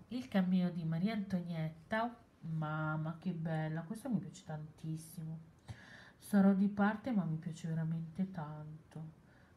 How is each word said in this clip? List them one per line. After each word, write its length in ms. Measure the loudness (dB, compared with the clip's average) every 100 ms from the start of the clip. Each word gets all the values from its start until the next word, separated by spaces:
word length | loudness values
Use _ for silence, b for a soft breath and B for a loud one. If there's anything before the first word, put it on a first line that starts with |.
| -8
il 180 | -8 0
cameo 420 | 2 4 4 4
di 140 | 0
Maria 300 | -2 0 0
Antonietta. 1000 | 0 -2 -2 -2 -4 -4 -6 -2 0 0 -4 -18 -14
Mamma, 760 | -6 -2 -2 0 0 0 -2 -4
che 140 | -4
bella, 520 | -2 -2 0 0 -2
questa 260 | -4 -6 -2
mi 100 | -2
piace 240 | -2 -10
tantissimo. 960 | -10 -8 -10 -10 -8 -8 -8 -10 -10 -10 -14 -18 B B B B B B
Sarò 360 | 4 8 8
di 140 | 8 4
parte, 440 | 4 2 2 0
ma 120 | 2
mi 140 | 2 -2
piace 320 | -4 -8 -4
veramente 600 | -2 0 -2 -4 -2 -2
tanto. 800 | -2 -8 -8 -10 -14 -14 -14 -14 -14 B B B